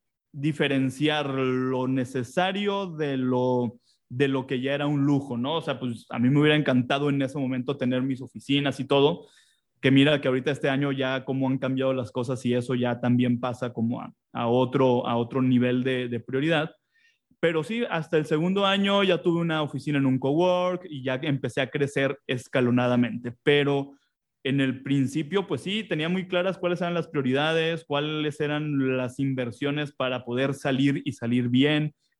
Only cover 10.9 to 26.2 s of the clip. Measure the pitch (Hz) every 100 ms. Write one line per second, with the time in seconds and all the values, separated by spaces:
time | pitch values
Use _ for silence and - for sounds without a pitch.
10.9 | 135 131 131 135 135 131 131 131 131 131
11.9 | 131 117 131 123 120 120 123 123 123 123
12.9 | 120 123 123 123 123 127 123 123 117 113
13.9 | 123 - - _ 123 117 123 123 135 131
14.9 | 120 120 117 117 135 127 123 123 127 127
15.9 | 127 123 117 - 131 156 160 160 - _
16.9 | _ _ _ _ - 165 160 151 233 240
17.9 | 165 151 160 147 156 175 196 196 196 196
18.9 | 202 190 170 175 170 170 156 147 135 151
19.9 | 143 135 127 135 151 180 180 180 180 185
20.9 | 143 127 127 160 139 123 143 131 151 139
21.9 | - 139 139 - 123 - 135 123 123 123
22.9 | 123 120 120 123 120 - 143 143 139 139
23.9 | - _ _ _ _ 135 139 131 123 139
24.9 | 139 131 156 147 196 185 139 170 208 220
25.9 | 165 160 190